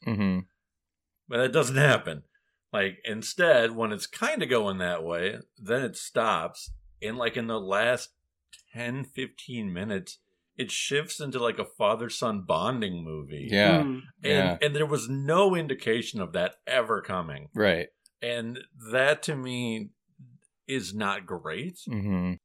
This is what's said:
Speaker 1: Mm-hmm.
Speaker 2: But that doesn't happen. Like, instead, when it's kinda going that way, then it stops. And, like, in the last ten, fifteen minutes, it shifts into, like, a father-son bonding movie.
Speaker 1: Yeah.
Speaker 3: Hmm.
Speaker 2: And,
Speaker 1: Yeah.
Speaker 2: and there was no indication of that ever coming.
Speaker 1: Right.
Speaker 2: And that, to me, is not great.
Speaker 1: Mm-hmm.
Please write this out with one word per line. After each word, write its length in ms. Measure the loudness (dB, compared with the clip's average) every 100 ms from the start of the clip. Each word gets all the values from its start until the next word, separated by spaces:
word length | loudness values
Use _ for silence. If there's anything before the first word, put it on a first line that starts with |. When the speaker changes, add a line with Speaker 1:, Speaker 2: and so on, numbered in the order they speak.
| -4
Speaker 1:
Mm-hmm. 320 | 0 0 0 -4 _ _ _ _ _ _ _ -4
Speaker 2:
But 100 | 0
that 160 | 2
doesn't 220 | 2 2 4
happen. 460 | 6 6 0 -10 -12 _ _ _ _
Like, 240 | -2 -2 -2 -8
instead, 720 | -6 -4 4 6 8 6 2
when 160 | -2
it's 160 | -2 -8
kinda 400 | -4 -2 0 2
going 320 | 2 2 0
that 240 | -2 -2
way, 340 | -2 -2 -2 -4 -14 -10
then 280 | -2 -2
it 120 | -2 -8
stops. 720 | -6 0 2 2 -2 -8 -16 -16 -18 -10
And, 160 | -8 -4
like, 220 | -2 -2
in 80 | -4
the 140 | -4
last 500 | 0 2 2 0 -4 _ _ _ _ -20 _
ten, 300 | -10 -6 -6
fifteen 680 | -8 -8 -10 -10 -10 -8 -6
minutes, 440 | -6 -4 -6 -6 -16 _ _ _ -10
it 160 | -6
shifts 480 | -6 -2 -2 -4 -8
into, 200 | -6 -2
like, 180 | 0 -2
a 80 | -6
father-son 760 | 0 2 2 -2 -2 -2 -2 0
bonding 580 | 0 0 -2 -2 -4
movie. 440 | -6 -8 -10 -10 0
Speaker 1:
Yeah. 320 | 6 8 6
Speaker 3:
Hmm. 60 | 4
Speaker 2:
And, 140 | -2 -10 -6
Speaker 1:
Yeah. 340 | 0 4 2 2
Speaker 2:
and 140 | 0 2
there 100 | 0
was 220 | 0 -2
no 460 | -2 2 4 6 4
indication 640 | 0 -2 0 0 -2 -6
of 120 | -4
that 220 | -2 -2 -4 -2
ever 340 | 0 2 0
coming. 480 | -2 -4 -4 -10 -6 2
Speaker 1:
Right. 320 | 4 4 0 _ _ _
Speaker 2:
And 380 | -6 -4 -6 -10 -16 -18 -2
that, 320 | 2 4 2
to 120 | -2 -6
me, 540 | -4 -4 -2 -4 -8 _ _ -20 -20 -20 _ _ -4
is 260 | -4 -4
not 320 | -2 -2 -2 -6
great. 540 | -8 -6 -6 -8 -10 -8
Speaker 1:
Mm-hmm. 440 | -4 0 0 0 -4